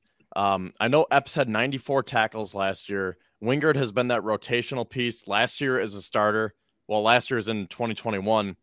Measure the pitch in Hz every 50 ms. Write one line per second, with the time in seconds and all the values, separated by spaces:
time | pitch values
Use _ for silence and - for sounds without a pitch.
0 | _ _ _ _ _ - - - 101 98 98 92 92 - - - 107 117 139 156
1 | 156 - 135 139 - - - 156 131 120 107 107 123 139 139 127 - - 139 135
2 | 120 - 135 117 110 107 - 110 107 95 - 98 98 98 95 - - - 101 98
3 | 95 92 87 _ _ _ _ - 104 117 135 147 147 156 143 139 135 110 98 127
4 | 123 123 123 110 95 110 107 101 - - 120 120 113 - 139 123 117 - - 131
5 | 120 120 113 - - - 101 107 120 120 - - 143 135 127 117 98 104 101 98
6 | - - - 107 104 107 104 110 110 107 _ _ _ _ _ _ _ - 107 107
7 | 104 113 120 123 - - 131 113 95 110 113 104 95 - - - 120 113 107 -
8 | - 113 104 95 95 107 110 107 101 98 87 _